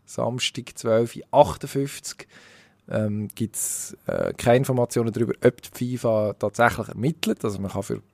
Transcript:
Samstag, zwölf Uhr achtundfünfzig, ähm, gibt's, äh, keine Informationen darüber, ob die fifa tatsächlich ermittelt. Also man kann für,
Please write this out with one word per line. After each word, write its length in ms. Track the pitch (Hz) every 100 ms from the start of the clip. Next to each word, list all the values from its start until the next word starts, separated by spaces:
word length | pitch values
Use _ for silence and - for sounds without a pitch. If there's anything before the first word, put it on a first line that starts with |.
Samstag, 760 | - - 117 127 - - 117 -
zwölf 380 | 117 110 117 -
Uhr 60 | -
achtundfünfzig, 960 | 135 95 - - 139 139 - - - - - - - _ _ -
ähm, 400 | 110 107 104 104
gibt's, 600 | - 110 - - - - - -
äh, 260 | 50 50
keine 240 | - 120 123
Informationen 540 | 139 127 120 117 117
darüber, 220 | 110 117 -
ob 180 | 123 -
die 80 | -
fifa 640 | - 123 123 117 110 107 -
tatsächlich 500 | 104 - 117 - -
ermittelt. 560 | - 127 - 220 -
Also 160 | 117 98
man 100 | 98
kann 120 | 104
für, 200 | - 107 _